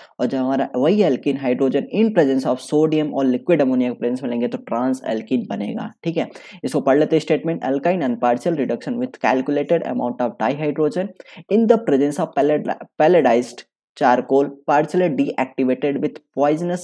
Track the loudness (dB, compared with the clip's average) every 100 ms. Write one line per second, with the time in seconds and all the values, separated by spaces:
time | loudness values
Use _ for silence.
0 | -20 -6 -4 -2 -2 -2 -2 0 2 4
1 | 2 2 -2 -2 -2 0 0 0 -2 0
2 | 2 4 2 2 0 -4 -2 0 2 2
3 | -2 0 0 0 2 2 2 2 0 -2
4 | -4 -4 -4 -2 -4 -4 -4 -2 -2 -4
5 | -4 -6 -2 -2 -2 -6 -6 -6 -10 -8
6 | -6 -4 -6 -10 -20 -10 -4 -2 2 2
7 | 4 0 0 -2 -2 -4 -2 -2 0 0
8 | -2 0 0 0 0 -2 -2 -4 -6 -6
9 | -6 -2 0 0 0 -2 0 0 0 -4
10 | -4 -2 -4 -2 -4 -2 -4 0 -2 -2
11 | -6 -10 -20 -20 -2 0 4 2 2 2
12 | 2 0 -4 0 0 0 -2 -8 -10 2
13 | 4 6 6 2 0 -10 -20 _ _ -2
14 | 2 2 2 2 2 -4 0 2 2 0
15 | 0 0 -2 -2 -4 -2 0 0 -2 -2
16 | -4 -6 _ 0 0 2 -2 -4